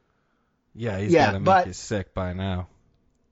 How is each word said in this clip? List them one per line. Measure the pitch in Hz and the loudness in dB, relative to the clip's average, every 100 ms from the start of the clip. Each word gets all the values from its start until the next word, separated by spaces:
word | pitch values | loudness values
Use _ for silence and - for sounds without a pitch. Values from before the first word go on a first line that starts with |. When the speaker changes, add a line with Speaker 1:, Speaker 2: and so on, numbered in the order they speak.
| _ _ _ _ _ _ _ - | _ _ _ _ _ _ _ -8
Speaker 1:
Yeah, | 113 95 | -6 -4
he's | 107 | 2
Speaker 2:
Yeah, | 165 143 | 4 4
Speaker 1:
gotta | - | 2
make | 151 | 4
Speaker 2:
but | 190 185 | 4 2
Speaker 1:
you | |
sick | - - 104 - | -6 -6 -6 -6
by | - 92 | -8 -6
now. | 90 95 90 90 _ _ _ _ _ _ | -6 -6 -6 -8 _ _ _ _ _ _